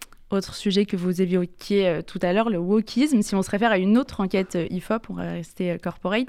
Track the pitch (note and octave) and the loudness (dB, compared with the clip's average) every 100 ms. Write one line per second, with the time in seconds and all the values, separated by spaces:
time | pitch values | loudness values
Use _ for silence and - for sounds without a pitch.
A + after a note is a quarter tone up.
0 | - - - G3 - - G#3 F#3+ G#3 F#3 | -20 -18 -6 -4 -4 -4 0 2 0 0
1 | F3+ F3+ F3+ F3+ F3 - - G3+ F#3 D#3+ | -2 0 0 0 -2 -6 -2 2 2 0
2 | - - F3 G3+ A3+ F3 F3 A3 G#3+ A#3 | -4 -2 0 2 2 0 2 2 2 0
3 | D#4 A#3 G3+ G3 F#3 G3+ A#3 F#3+ F#3+ A#3 | 4 2 2 0 0 2 2 4 4 4
4 | - - F#3+ F#3+ F#3 F3 D#3+ F3+ - A3 | 2 -2 0 0 0 -2 -4 -4 -4 -4
5 | - F3+ F3 E3+ E3 - F3+ E3 F3 - | -4 -8 -8 -8 -10 -6 -4 -4 -6 -6
6 | F#3 G#3+ | -2 -2